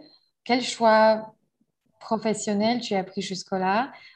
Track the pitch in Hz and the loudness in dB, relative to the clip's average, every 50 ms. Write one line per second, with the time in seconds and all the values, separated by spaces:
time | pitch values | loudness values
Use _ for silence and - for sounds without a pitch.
0 | - - _ _ _ _ _ _ - - 240 254 247 - - - 233 226 214 220 | -12 -20 _ _ _ _ _ _ -4 -2 -2 -2 -2 -4 -4 0 4 4 6 6
1 | 220 220 220 220 220 - - _ _ _ _ _ _ _ _ _ _ _ _ _ | 6 6 4 2 0 -8 -16 _ _ _ _ _ _ _ _ _ _ _ _ _
2 | - - 226 214 - 226 208 208 - - 208 202 208 220 240 240 226 - 208 190 | -8 -6 -4 -4 -2 -2 -4 -2 -4 -4 -2 0 0 0 0 -2 -4 -4 -4 -4
3 | 185 185 - 202 185 - 190 180 - - 196 190 185 185 196 220 254 277 - - | -4 -4 -6 -8 -8 -8 -8 -10 -10 -6 -6 -4 -2 0 0 0 -2 -4 -8 -16
4 | - - - | -20 -20 -16